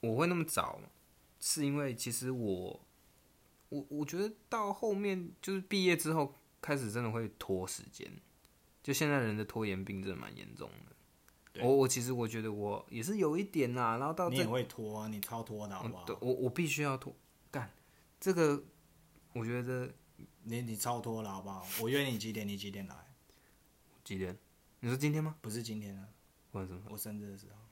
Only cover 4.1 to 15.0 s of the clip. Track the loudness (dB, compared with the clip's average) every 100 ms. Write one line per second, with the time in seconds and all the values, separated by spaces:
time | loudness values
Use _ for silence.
4.1 | -2 -2 -4 -4 -2 0 0 2 2 2
5.1 | 0 -2 -8 -2 -2 2 4 6 6 4
6.1 | 4 2 -2 _ _ -2 0 2 0 0
7.1 | 0 -2 -6 -2 0 0 -6 -10 -12 -12
8.1 | -12 -20 _ -20 _ _ _ -2 2 4
9.1 | 4 4 0 -2 0 0 0 -2 -4 -4
10.1 | -6 -8 -12 -14 -10 -10 -12 -18 -20 -20
11.1 | _ -20 _ -16 2 8 8 8 4 0
12.1 | 0 0 0 -2 -2 -2 -2 -4 -6 -2
13.1 | 2 4 4 0 2 2 4 2 2 0
14.1 | 0 2 2 2 2 0 -4 -6 -4